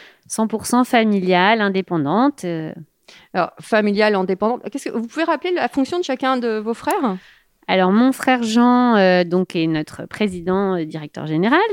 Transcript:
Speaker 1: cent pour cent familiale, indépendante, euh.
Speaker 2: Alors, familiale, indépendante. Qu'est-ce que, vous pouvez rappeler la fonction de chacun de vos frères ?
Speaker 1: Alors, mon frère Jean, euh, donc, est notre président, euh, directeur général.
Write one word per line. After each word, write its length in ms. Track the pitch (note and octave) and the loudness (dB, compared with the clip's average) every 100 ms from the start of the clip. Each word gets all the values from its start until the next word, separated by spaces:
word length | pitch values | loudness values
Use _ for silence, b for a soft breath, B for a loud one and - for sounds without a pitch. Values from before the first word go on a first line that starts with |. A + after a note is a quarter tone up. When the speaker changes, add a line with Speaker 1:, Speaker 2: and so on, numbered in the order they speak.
| B B B | B B B
Speaker 1:
cent 200 | - A3 | -4 -2
pour 180 | A3 - | -4 -2
cent 200 | A#3+ B3 | 0 2
familiale, 760 | A#3+ A3 G3+ F3+ F3+ F#3+ A3+ | 2 2 2 2 4 4 2
indépendante, 840 | G3+ F#3+ F#3 E3+ C#3 F#3+ C#4 - F3+ | 2 -2 -2 -2 0 0 0 -2 -6
euh. 280 | E3 D#3 - D3+ _ _ B B | -6 -8 -12 -18 _ _ B B
Speaker 2:
Alors, 180 | F#3 - - | -4 -4 -6
familiale, 560 | - A3 G#3 G3+ G#3+ G3+ | -2 0 2 2 2 2
indépendante. 460 | F#3 F#3+ G#3+ B3 - | 0 0 -2 -2 -6
Qu'est-ce 160 | C4+ - | -10 -6
que, 100 | A#3 | -6
vous 80 | A#3 | -6
pouvez 200 | - E4 | -4 -2
rappeler 260 | D#4 F4+ | -2 -2
la 160 | F4 A#3+ | -2 -2
fonction 320 | - C4+ F4 | -2 -2 -2
de 40 | |
chacun 340 | F4+ C4 C4 C4 | -4 -2 -2 -2
de 220 | A#3 G#3+ | -2 -4
vos 140 | G#3+ | -4
frères ? 440 | A3+ - F#4+ B3+ F#3 b b b _ - | -6 -2 -2 -2 -4 b b b _ -2
Speaker 1:
Alors, 240 | F#3+ F#3 | 2 4
mon 220 | G#3 B3+ | 4 2
frère 280 | C4 - B3+ | 2 0 0
Jean, 540 | A3+ A3+ A#3+ B3 B3 A3 | 2 4 4 4 4 4
euh, 300 | F#3 F3+ F3 | 4 4 2
donc, 280 | F3+ F3+ | 0 0
est 140 | F3+ D#3+ | -2 0
notre 380 | D#3 D#3 - E3 | -2 -4 -10 -12
président, 720 | - G#3+ F3+ E3+ F#3+ G3 F3+ | -4 -4 -4 -2 0 0 -2
euh, 80 | D#3 | -4
directeur 420 | D#3+ D3 - D3+ | -10 -12 -10 -4
général. 320 | D#3 G3+ D#4 A4 | 0 2 2 2